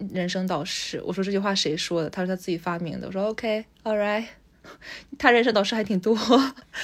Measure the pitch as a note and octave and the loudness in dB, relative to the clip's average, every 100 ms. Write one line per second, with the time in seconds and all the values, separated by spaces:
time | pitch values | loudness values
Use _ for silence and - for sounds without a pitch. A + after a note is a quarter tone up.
0 | G3 F#3 F3+ F#3+ F#3 D#3+ F3 - - D3+ | -8 -4 -2 -2 -2 -2 -4 -6 -6 -6
1 | - F#3 F#3+ G3 G3+ G3 - D#3 - E3+ | -6 -4 0 0 0 0 0 -2 -2 -2
2 | D#3 - F#3 F#3 F#3 E3+ F3+ E3+ E3+ - | -2 -4 -4 -4 -4 -4 -2 -4 -6 -6
3 | - F#3+ G#3 A3 A3+ G#3+ A3 _ A3+ G#3+ | -6 -4 -2 -2 -2 -4 -4 _ -4 0
4 | G#3 G#3+ A3+ - _ _ - - - - | 0 -2 -4 -14 _ _ -20 -20 -18 -18
5 | - - C4+ A#3+ B3 G#3+ G3 A3+ G#3 F#3+ | -16 2 6 6 6 4 2 0 0 0
6 | A3 A3 G#3+ C4+ C4+ - - - | 2 2 6 6 6 -2 -14 -12